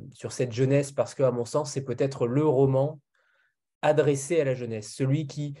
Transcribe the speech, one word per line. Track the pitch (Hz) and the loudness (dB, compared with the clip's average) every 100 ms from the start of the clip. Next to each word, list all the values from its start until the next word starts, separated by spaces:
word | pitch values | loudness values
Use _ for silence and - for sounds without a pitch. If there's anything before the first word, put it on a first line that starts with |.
| 135 | -14
sur | - 113 | -12 -10
cette | - 123 | -4 -4
jeunesse, | 113 131 139 139 | 0 2 2 0
parce | - 113 | -2 -4
qu'à | - 131 | 0 0
mon | 120 | 0
sens, | 117 151 143 | -2 -4 -4
c'est | 143 | -6
peut-être | 135 120 139 - 120 | -6 -2 -2 0 0
le | 131 156 | 2 4
roman | 131 139 131 143 156 _ _ _ _ _ _ _ _ | 4 4 4 0 -4 _ _ _ _ _ _ _ _
adressé | 151 151 147 139 - 170 | 2 4 4 0 0 0
à | |
la | 139 | 0
jeunesse, | 120 120 110 - | -2 -4 -8 -8
celui | - 135 147 147 | -4 0 0 -2
qui | 151 147 139 | -6 -8 -8